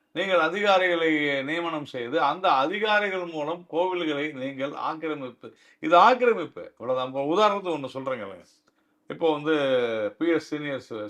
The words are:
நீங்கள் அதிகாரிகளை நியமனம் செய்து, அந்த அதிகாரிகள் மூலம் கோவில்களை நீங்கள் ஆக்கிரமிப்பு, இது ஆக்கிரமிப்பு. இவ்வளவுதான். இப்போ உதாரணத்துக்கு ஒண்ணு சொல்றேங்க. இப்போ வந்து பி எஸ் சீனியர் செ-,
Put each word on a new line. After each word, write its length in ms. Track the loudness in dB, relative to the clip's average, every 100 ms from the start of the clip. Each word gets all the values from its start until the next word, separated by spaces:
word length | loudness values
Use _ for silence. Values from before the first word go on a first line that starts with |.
| _
நீங்கள் 260 | -6 0 2
அதிகாரிகளை 1040 | 2 0 2 4 4 2 2 2 0 -2
நியமனம் 420 | -2 -4 -4 -6 -8
செய்து, 360 | -8 -4 0
அந்த 300 | 0 2 2
அதிகாரிகள் 760 | 2 2 0 0 0 0 -4 -6
மூலம் 400 | -6 -6 -6 -6
கோவில்களை 640 | -2 0 0 -2 -2 -4
நீங்கள் 400 | -6 -8 -6 -8
ஆக்கிரமிப்பு, 800 | -6 -8 -6 -6 -6 -10 -14 -20 -20 _ -8
இது 160 | 4 8
ஆக்கிரமிப்பு. 760 | 8 6 4 2 -2 -10 -16 -12
இவ்வளவுதான். 280 | -4 -2 -2
இப்போ 160 | -4
உதாரணத்துக்கு 540 | 0 4 4 2 -2 -4
ஒண்ணு 100 | -4
சொல்றேங்க. 520 | -6 -6 -6 -8 -14 -20 _ _ _ _ _ -12
இப்போ 260 | -2 0
வந்து 240 | 2 2 2 2 2 2 0 -4 -2
பி 100 | 2
எஸ் 200 | 2 0
சீனியர் 380 | -6 -6 -6 -8
செ-, 200 | -10